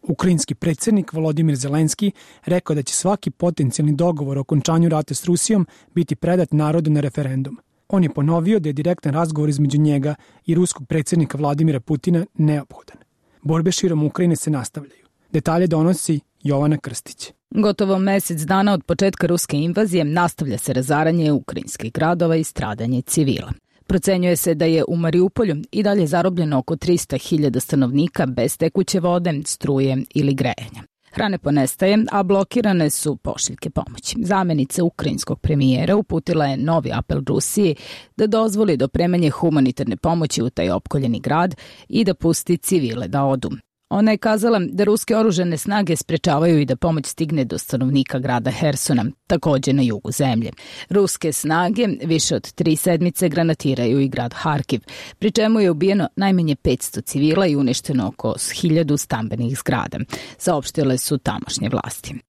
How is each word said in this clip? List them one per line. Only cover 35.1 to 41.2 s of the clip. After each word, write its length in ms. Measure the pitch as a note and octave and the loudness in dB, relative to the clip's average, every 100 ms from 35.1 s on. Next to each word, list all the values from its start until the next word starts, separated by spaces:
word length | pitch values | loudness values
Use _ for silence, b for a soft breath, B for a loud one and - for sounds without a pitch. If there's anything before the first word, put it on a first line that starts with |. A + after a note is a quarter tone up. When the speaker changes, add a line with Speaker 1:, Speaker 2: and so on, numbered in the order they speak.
| C#3 - - | -4 -6 -4
Speaker 2:
premijera 560 | - D3 C3 B2+ - G3+ | 0 2 2 2 2 0
uputila 500 | - - - D#3+ D3 | 0 -4 -2 0 0
je 100 | C3+ | -2
novi 360 | C#3+ E3 B2+ | 0 0 0
apel 300 | A2 - D3 C3+ | -6 -4 -4 -2
Rusiji 480 | G#2+ - - G3 D3 B B B - | -2 -2 0 0 0 B B B -2
da 100 | A3 | 0
dozvoli 500 | A3 A3 G3+ G#3+ C#3+ | 2 2 2 2 2
dopremanje 540 | C3 - F3 F3+ D#3+ | 0 0 0 2 2
humanitarne 680 | - E3+ D#3 C3 - C#3 F#2 | 2 2 4 2 2 -4 -2
pomoći 460 | - E3+ D#3+ - | 0 0 0 -2
u 80 | A#2+ | -2
taj 200 | - F2 | -2 -2
opkoljeni 500 | F2+ - D3 C3 A2+ | -2 -2 -2 -2 -2